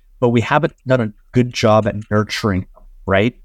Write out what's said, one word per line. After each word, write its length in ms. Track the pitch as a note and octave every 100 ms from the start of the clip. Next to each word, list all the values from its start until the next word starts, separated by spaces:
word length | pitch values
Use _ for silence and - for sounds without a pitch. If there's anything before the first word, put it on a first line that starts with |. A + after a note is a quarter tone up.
| _ -
but 120 | B2
we 100 | A#2+
haven't 340 | G#2+ D3 D#3 -
done 160 | B2+ B2+
a 120 | A2 - _
good 220 | B2+ B2
job 340 | - A#2 G#2+ G#2+
at 80 | G2+ G#2+
nurturing 520 | G#2+ G#2 - A2 F#2 F#2
them, 80 | - - - -
right? 300 | G2 A2+ -